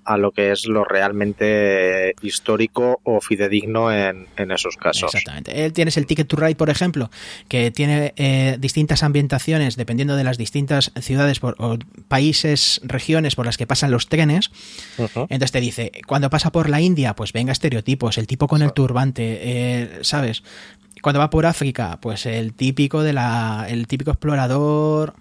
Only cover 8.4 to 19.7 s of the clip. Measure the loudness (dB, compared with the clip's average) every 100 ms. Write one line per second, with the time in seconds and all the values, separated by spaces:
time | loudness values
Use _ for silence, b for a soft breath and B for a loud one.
8.4 | 2 0 -2 0 2 2 2 2 2 0
9.4 | 0 2 2 -2 -2 -2 0 0 0 -2
10.4 | -2 -2 0 0 0 -4 -2 2 2 0
11.4 | -4 -4 -2 -4 -6 -18 -2 2 2 2
12.4 | 2 2 2 0 -4 -6 0 0 0 -2
13.4 | -4 -4 -2 0 2 2 0 2 4 2
14.4 | 0 -6 B B B B -4 -4 -4 -2
15.4 | -2 -2 -2 -4 -8 -8 -4 0 2 0
16.4 | 2 2 2 4 4 4 0 -2 -4 -2
17.4 | -2 0 0 0 0 0 0 -2 -2 0
18.4 | 2 4 2 2 2 2 0 0 -4 -4
19.4 | -4 -2 0